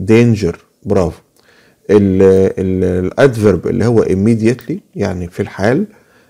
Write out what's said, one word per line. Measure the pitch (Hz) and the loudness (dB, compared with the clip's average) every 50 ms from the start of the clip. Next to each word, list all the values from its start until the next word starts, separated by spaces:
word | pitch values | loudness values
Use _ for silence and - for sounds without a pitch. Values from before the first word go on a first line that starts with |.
| 92 | -2
Danger. | 98 110 113 120 120 113 101 98 85 85 - _ _ _ _ - | 2 2 4 4 2 2 0 -2 -4 -6 -8 _ _ _ _ -6
برافو. | - 101 98 90 80 - - _ _ _ _ _ _ _ _ _ _ _ _ _ - | -2 0 0 0 -2 -4 -8 _ _ _ _ _ _ _ _ _ _ _ _ _ 0
ال-، | 98 107 101 98 92 95 98 95 95 95 95 98 - - | 2 2 4 2 2 4 4 4 4 4 2 0 -2 -4
ال-، | 95 95 92 92 92 92 90 92 90 | -4 -4 -2 -2 -2 -2 -2 -2 -4
الادفيرب | 95 - - 135 139 117 113 104 107 92 - - | -4 0 0 0 0 2 2 2 2 2 0 -2
اللي | 98 90 92 98 | -4 -4 -2 -2
هو | 117 120 110 - | 0 0 0 0
immediately | - 92 95 98 113 120 110 110 110 - - - - 151 202 - _ - | 0 0 0 0 0 0 0 0 -2 -2 -2 -6 -10 -10 -10 -12 _ -10
يعني | 185 104 95 92 90 90 85 | -8 -6 -6 -6 -8 -10 -10
في | - - | -8 -8
الحال | 101 95 - - 95 110 127 - 214 208 - _ _ _ _ _ _ | -10 -8 -6 -4 -2 0 0 -2 -2 -6 -10 _ _ _ _ _ _